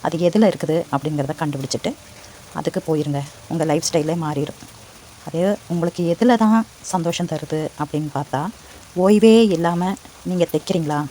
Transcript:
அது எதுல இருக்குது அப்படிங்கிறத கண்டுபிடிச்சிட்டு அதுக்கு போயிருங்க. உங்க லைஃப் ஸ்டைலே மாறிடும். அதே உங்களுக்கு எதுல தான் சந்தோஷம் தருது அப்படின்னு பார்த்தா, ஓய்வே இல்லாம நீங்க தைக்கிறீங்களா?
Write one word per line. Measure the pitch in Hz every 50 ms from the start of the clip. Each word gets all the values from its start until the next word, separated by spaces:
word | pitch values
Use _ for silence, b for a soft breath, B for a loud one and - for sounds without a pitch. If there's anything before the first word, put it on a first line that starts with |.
அது | - 175 165 165
எதுல | 175 175 165 208 220 202 160
இருக்குது | - - 151 156 170 165 -
அப்படிங்கிறத | - 139 - 151 156 147 135 135 151 -
கண்டுபிடிச்சிட்டு | 165 147 143 135 135 - - - - - 294 - - B B B B B B B B - -
அதுக்கு | 160 156 165 - 185 170
போயிருங்க. | - 160 151 147 147 143 143 143 147 - - - -
உங்க | - 165 160
லைஃப் | 160 147 170 165 -
ஸ்டைலே | - 165 151 156 165 175
மாறிடும். | 165 151 147 143 147 143 - - - - - - - - - - - - - - -
அதே | - - 165 180 196 208 - -
உங்களுக்கு | - 175 175 165 175 - - 175 165 170 -
எதுல | 233 247 240
தான் | 226 220 214 220 226 226 - - -
சந்தோஷம் | - - - 185 165 170 165 - 175
தருது | 160 165 151 - 147 160 156 156 - - -
அப்படின்னு | 151 147 - 147 156 151 -
பார்த்தா, | 139 147 - - 131 151 196 - B B B B B B B -
ஓய்வே | 180 180 196 208 208 208 226 220 226 233
இல்லாம | 214 180 160 170 170 175 170 180 185 196 - - - - - -
நீங்க | 175 185 180 175 -
தைக்கிறீங்களா? | - 156 - - - 175 160 147 151 147 151 143